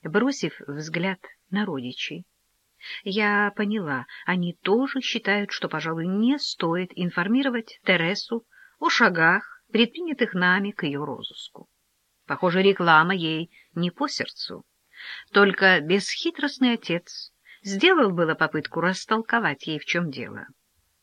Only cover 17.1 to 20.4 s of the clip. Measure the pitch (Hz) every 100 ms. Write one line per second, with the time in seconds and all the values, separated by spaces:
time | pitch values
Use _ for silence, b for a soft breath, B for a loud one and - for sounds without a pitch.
17.1 | - - _ b b 202 196 359 339 208
18.1 | 175 160 - 160 156 - 165 175 185 -
19.1 | 220 226 233 175 135 - 151 - 175 170
20.1 | 127 110 101